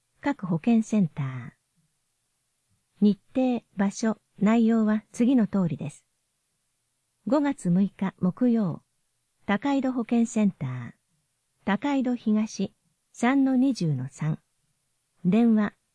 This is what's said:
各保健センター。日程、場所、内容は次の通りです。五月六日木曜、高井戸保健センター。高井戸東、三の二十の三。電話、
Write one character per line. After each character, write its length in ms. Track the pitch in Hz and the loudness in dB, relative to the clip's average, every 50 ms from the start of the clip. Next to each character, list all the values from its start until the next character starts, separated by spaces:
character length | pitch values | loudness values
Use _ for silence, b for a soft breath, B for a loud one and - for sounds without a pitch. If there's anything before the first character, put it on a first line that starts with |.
| _ _ _ _ | _ _ _ _
各 260 | - 294 285 - - 165 | -4 -4 -4 -4 -4 -4
保 100 | 170 160 | -4 -2
健 240 | - 233 233 220 | 2 2 2 2
セ 200 | 220 - - 214 | 2 2 0 0
ン 60 | 190 151 | 0 0
タ 140 | - - | -2 -6
ー。 300 | 139 131 131 127 117 147 - _ _ _ _ _ _ _ _ _ _ _ _ _ _ _ _ _ _ _ _ _ _ _ _ _ _ _ _ - | -8 -8 -8 -10 -12 -14 -18 _ _ _ _ _ _ _ _ _ _ _ _ _ _ _ _ _ _ _ _ _ _ _ _ _ _ _ _ 2
日 200 | 202 208 196 - _ _ - | 2 2 2 2 _ _ -4
程、 280 | 262 254 254 247 233 _ _ - | -2 0 0 -2 -4 _ _ -6
場 160 | 185 196 202 | -4 -2 -2
所、 280 | - - - 226 208 _ _ _ _ - | -2 -2 -4 -4 -4 _ _ _ _ -2
内 260 | 196 208 226 240 226 | 0 2 4 4 4
容 220 | 220 233 226 220 214 | 4 2 2 2 2
は 160 | 214 220 - _ | 0 -2 -4 _
次 240 | - - 247 233 277 | -4 0 2 2 4
の 100 | 247 214 | 2 2
通 220 | - - 196 185 160 | 2 0 0 0 0
り 100 | 151 - | -2 -6
で 140 | - 143 | -8 -12
す。 120 | - - _ _ _ _ _ _ _ _ _ _ _ _ _ _ _ _ _ _ _ _ _ _ _ _ - 208 | -12 -14 _ _ _ _ _ _ _ _ _ _ _ _ _ _ _ _ _ _ _ _ _ _ _ _ -4 0
五 140 | 240 311 | 0 0
月 280 | 285 285 269 - - 180 | 2 0 -2 -2 -2 0
六 220 | 170 185 202 185 _ | 2 2 0 0 _
日 200 | - 196 185 - - | -6 -6 -6 -6 -2
木 300 | - 180 - - 254 247 | -4 -2 -2 0 0 0
曜、 320 | 226 226 208 170 143 - _ _ _ _ _ _ _ _ _ _ _ _ - | 2 2 0 -2 -4 -6 _ _ _ _ _ _ _ _ _ _ _ _ -4
高 300 | - 202 214 - 285 277 | -4 -4 -2 0 -2 -2
井 60 | 277 | 0
戸 120 | 262 262 254 | -2 -2 -4
保 100 | 254 233 | -4 -4
健 220 | - 240 233 233 | -2 0 0 0
セ 200 | 226 - 220 214 | 0 0 0 0
ン 60 | 196 | 0
タ 140 | - - - | 0 -2 -8
ー。 400 | 127 127 123 120 - - _ _ _ _ _ _ _ _ _ _ _ _ _ - - | -8 -8 -8 -12 -14 -16 _ _ _ _ _ _ _ _ _ _ _ _ _ -6 -4
高 280 | 196 202 - 285 285 | -4 -2 -2 -2 -2
井 80 | 277 240 | -2 -2
戸 100 | 254 247 | -2 -4
東、 600 | 240 - 214 214 214 220 214 - - 190 - _ _ _ _ _ _ _ _ | -4 -2 -2 0 0 -2 -4 -6 -8 -8 -8 _ _ _ _ _ _ _ _
三 320 | _ - - 240 269 277 269 | _ -4 -2 0 2 2 2
の 120 | 269 262 | 2 2
二 180 | 247 254 277 247 | 2 2 0 0
十 220 | - 180 160 143 | -2 -2 -2 -2
の 120 | 127 131 139 | -4 -6 -8
三。 300 | - - 156 156 156 - _ _ _ _ _ _ _ _ _ _ _ _ _ _ _ _ - | -8 -6 -6 -4 -6 -6 _ _ _ _ _ _ _ _ _ _ _ _ _ _ _ _ -2
電 300 | 180 185 220 240 233 220 | 0 2 4 4 4 4
話、 180 | 214 208 - - _ _ _ | 2 0 -2 -6 _ _ _